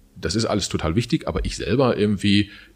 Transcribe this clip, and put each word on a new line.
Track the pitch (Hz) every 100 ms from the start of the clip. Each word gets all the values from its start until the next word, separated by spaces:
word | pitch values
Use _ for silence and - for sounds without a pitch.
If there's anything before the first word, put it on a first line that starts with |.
| - -
das | -
ist | 117 -
alles | 104 -
total | 90 82 95
wichtig, | - 160 -
aber | -
ich | - -
selber | 78 123 123 85
irgendwie, | 104 95 104 101 101 - -